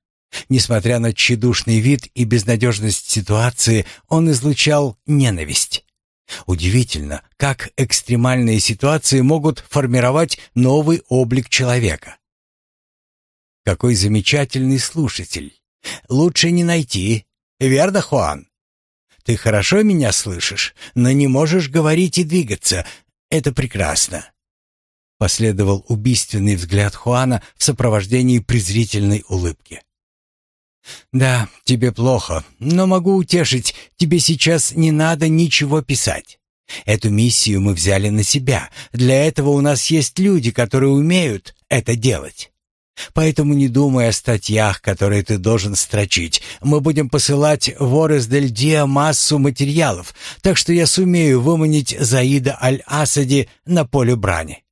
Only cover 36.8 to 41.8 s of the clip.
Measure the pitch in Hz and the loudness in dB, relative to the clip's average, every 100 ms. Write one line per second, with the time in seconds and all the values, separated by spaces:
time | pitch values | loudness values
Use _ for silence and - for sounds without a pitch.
36.8 | - 107 107 104 120 - 110 98 101 90 | -4 -2 0 2 2 2 0 0 0 0
37.8 | 95 95 104 107 101 143 131 113 - - | 0 0 0 0 0 0 0 -2 -4 -14
38.8 | - 117 123 135 156 151 143 143 143 135 | -10 0 2 4 2 0 0 2 2 0
39.8 | - 160 131 - 196 185 117 113 120 131 | 0 0 0 0 2 2 0 -2 -2 0
40.8 | 135 139 156 180 160 98 - - _ 135 | 2 2 2 0 0 -4 -10 -20 _ -4